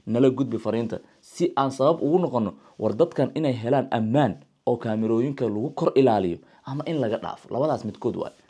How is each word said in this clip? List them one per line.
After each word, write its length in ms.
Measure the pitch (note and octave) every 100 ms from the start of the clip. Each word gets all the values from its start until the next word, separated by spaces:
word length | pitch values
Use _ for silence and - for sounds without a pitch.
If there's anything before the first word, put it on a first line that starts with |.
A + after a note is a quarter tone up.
| -
nala 220 | A#2 C3+
gudbi 280 | B2+ C3 A2
fariinta 420 | G#2+ A2 A#2 - - _
si 300 | - - F3 -
aan 140 | C3+
sabab 280 | C3+ C#3 E3
ugu 180 | C#3+ F3+
noqono 320 | E3+ B2 G#2+ - - -
war 140 | G#2+ G#2
dadkan 360 | F3 - C3+ C#3+
inay 180 | D#3
helaan 340 | A#2+ A2+ C#3 A#2+
ammaan 460 | B2 A2 C3 C3 F2 - _ -
oo 120 | A#2+
kaamirooyinka 680 | A#2 A2 A2+ A2+ C3 C#3 A#2
lagu 240 | G#2 B2 -
kor 160 | E3 -
ilaaliyo 420 | C3 G#2+ F#2 E2+ - _ -
ama 180 | C#3 -
in 160 | D#3+
laga 160 | A#2 A2+
dhaafo. 320 | F2 - -
Labadaas 340 | A2 D3+ B2 A2+
midkood 300 | G2 A#2+ F2+
waaye." 200 | D#2 - _